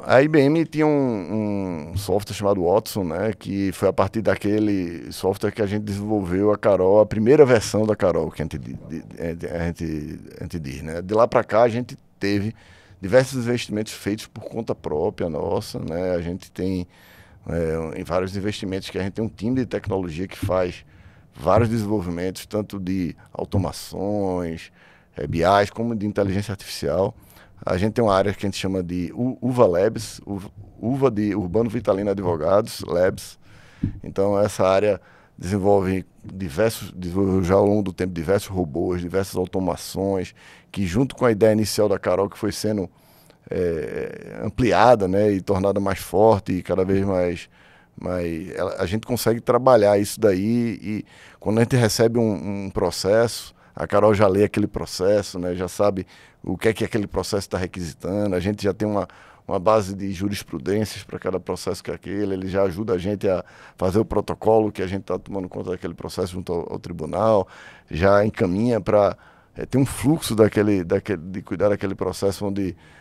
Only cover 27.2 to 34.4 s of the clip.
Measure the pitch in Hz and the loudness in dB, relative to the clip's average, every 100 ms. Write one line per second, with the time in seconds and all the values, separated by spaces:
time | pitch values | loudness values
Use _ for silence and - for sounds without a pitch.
27.2 | - - - - - 92 107 113 110 95 | -20 -20 -20 -10 -4 0 0 2 4 4
28.2 | 98 95 101 - 95 95 87 90 87 - | 2 -2 -4 -4 -4 -4 -4 -4 -6 -4
29.2 | 123 117 123 123 104 87 107 120 - - | -4 -2 -2 6 6 6 2 0 -8 -14
30.2 | - 98 95 - - - 110 135 135 104 | -10 -10 -10 -18 -20 -8 -4 0 2 2
31.2 | 104 98 90 110 117 120 107 95 104 98 | 0 0 0 0 0 -2 0 0 0 -2
32.2 | 90 82 80 101 117 - - 85 95 - | -2 -2 2 2 2 -8 -4 2 2 0
33.2 | - - - - - - - - - 90 | -10 -20 -20 -20 -20 -6 -6 -6 -6 0
34.2 | 101 101 | 2 2